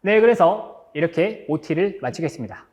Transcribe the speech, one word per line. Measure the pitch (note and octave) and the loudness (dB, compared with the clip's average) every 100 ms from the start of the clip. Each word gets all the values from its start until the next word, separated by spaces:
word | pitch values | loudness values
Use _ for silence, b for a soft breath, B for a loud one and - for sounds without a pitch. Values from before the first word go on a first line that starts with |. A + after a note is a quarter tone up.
네, | F#3+ G#3+ | 2 4
그래서 | A3+ A3+ E3+ G#3+ - - _ | 4 6 4 2 -8 -20 _
이렇게 | D3+ E3 D#3+ F#3+ G#3+ - | -4 -2 0 -2 -2 -6
오티를 | D#3 - D#3+ G3 - | -6 -4 -2 -2 -4
마치겠습니다. | B2 - D#3+ - A2 - _ | -10 -6 -8 -8 -14 -14 _